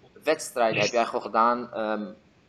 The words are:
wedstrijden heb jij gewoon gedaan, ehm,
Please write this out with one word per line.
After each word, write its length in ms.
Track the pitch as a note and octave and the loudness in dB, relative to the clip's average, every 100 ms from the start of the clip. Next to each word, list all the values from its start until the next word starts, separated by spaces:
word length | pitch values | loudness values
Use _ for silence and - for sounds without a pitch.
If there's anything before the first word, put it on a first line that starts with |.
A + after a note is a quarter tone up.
| - - | -20 -8
wedstrijden 580 | D3+ D#3 - B2+ A2+ A2+ | -2 -2 -2 0 0 2
heb 100 | G2+ | 0
jij 140 | A#2 A2+ | 0 0
gewoon 160 | A#2+ | -2
gedaan, 480 | G#2+ A2 A#2+ B2 A#2 | -2 2 4 2 -4
ehm, 300 | A2 G#2+ G#2+ G2+ - _ _ | -6 -4 -4 -6 -12 _ _